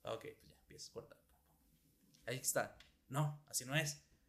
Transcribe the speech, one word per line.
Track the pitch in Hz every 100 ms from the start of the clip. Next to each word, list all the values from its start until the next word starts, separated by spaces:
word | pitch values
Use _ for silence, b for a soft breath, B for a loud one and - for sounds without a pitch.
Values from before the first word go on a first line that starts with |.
Ah, | -
ok, | 113
pues | - - -
ya, | -
empiezas | _ 147 -
a |
cortar. | 113 - - _ - _ _ _ - _ _ - - -
Ahí | 131
está. | - 135 104 - - _ _
No, | 135 151 - -
así | -
no | 127
es. | 147 147 - - -